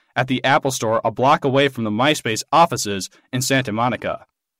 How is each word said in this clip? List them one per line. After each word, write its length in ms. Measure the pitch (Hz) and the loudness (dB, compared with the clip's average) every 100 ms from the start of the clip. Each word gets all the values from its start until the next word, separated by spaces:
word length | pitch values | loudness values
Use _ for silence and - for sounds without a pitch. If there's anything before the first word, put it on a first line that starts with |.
| _ 127 | _ -4
at 120 | 127 | -2
the 160 | 127 | 0
Apple 280 | 131 147 139 | 2 2 2
Store 300 | 127 113 113 | -2 -2 0
a 80 | 113 | -2
block 320 | 107 127 160 | 0 2 2
away 240 | 143 131 143 | 2 2 0
from 160 | 123 | -2
the 60 | 110 | -4
MySpace 540 | 104 139 151 120 110 - | 0 0 0 -2 -6 0
offices 580 | 151 170 117 104 98 - _ _ | 4 4 2 -4 -6 -8 _ _
in 80 | 127 | -6
Santa 300 | 127 135 135 | 0 0 0
Monica, 540 | 107 120 110 95 78 - _ _ | -2 -2 -2 -4 -6 -10 _ _